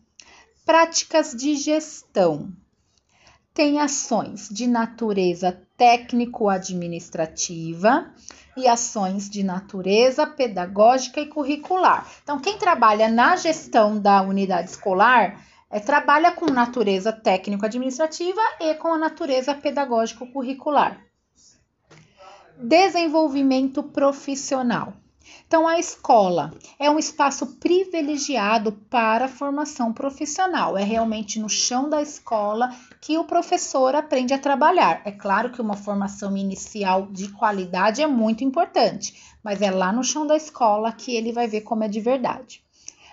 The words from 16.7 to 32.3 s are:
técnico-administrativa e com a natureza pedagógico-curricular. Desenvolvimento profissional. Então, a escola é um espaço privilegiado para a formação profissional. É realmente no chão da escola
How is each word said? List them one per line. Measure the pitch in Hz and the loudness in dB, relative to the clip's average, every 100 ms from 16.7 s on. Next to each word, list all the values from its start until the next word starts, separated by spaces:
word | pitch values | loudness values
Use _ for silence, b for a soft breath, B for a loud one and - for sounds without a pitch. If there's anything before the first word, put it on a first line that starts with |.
| 247 202 190 196 | 0 0 0 -2
técnico-administrativa | 220 - 185 208 202 214 240 262 262 311 - 349 381 440 - | -2 0 0 -2 -4 -4 -4 -4 -2 -4 -2 -4 0 -2 0
e | 320 | -2
com | 311 330 | -2 0
a | 320 | 0
natureza | 311 311 320 262 254 | -2 -4 -2 0 -2
pedagógico-curricular. | 285 294 277 277 233 226 - 254 277 247 269 - 277 180 - _ _ _ _ _ _ _ _ _ - B B B B B - | -4 -4 -2 0 0 0 -4 -12 -8 -6 -6 0 2 2 -2 _ _ _ _ _ _ _ _ _ -20 B B B B B -10
Desenvolvimento | 233 320 392 349 330 311 320 269 269 262 269 277 | 2 4 4 2 0 2 0 2 2 2 0 -4
profissional. | 285 - 277 277 - 269 - 262 247 180 - - _ _ B B | -6 0 0 0 -6 -8 -4 -4 -2 -2 -6 -12 _ _ B B
Então, | _ 330 330 | _ 2 4
a | 339 | 2
escola | 320 - - 240 185 170 151 - B - | -2 -4 4 6 6 2 -4 -10 B -2
é | 285 | 2
um | 302 | 2
espaço | 302 - 285 277 262 - | 0 0 0 0 -8 -2
privilegiado | 330 359 381 339 294 294 285 262 202 226 214 214 - | 2 2 2 -2 -2 -4 -4 -2 2 0 0 -6 -4
para | 247 220 226 262 | 0 2 2 0
a | |
formação | - 285 285 294 - 233 | -4 -4 -4 -4 -4 -4
profissional. | 226 277 269 302 - 370 311 170 190 | -4 -6 -6 -6 -2 -2 0 -2 0
É | |
realmente | 202 226 226 220 214 220 | 0 0 0 -2 -6 -6
no | 214 | -4
chão | - - 247 294 | -2 0 -2 0
da | 302 | -2
escola | 294 - - | -4 -8 -4